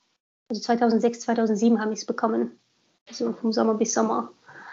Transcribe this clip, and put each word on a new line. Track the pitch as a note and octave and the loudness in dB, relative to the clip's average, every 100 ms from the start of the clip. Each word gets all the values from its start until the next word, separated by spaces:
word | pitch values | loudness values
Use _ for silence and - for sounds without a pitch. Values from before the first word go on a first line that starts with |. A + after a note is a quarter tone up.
| _ _ _ _ - | _ _ _ _ -10
Also | G#3+ | -6
zweitausendsechs, | - A#3 A#3 A3+ A#3+ A#3 | -2 2 4 4 2 -2
zweitausendsieben | - A3+ A3+ G3+ A#3 G#3+ | -2 0 0 2 4 4
habe | G#3+ | 0
ich's | G#3+ - | -6 -8
bekommen. | A#3 A3+ A3+ A#3+ - _ _ _ _ - | -2 -2 0 -4 -8 _ _ _ _ -16
Also | A#3 A#3 | -8 -6
vom | - A3+ | -4 -2
Sommer | A3+ A3+ | 2 2
bis | G#3+ A3+ A3+ | 2 0 0
Sommer. | A3 A#3+ A3+ - - - - | 0 -2 -6 -12 -20 -20 -20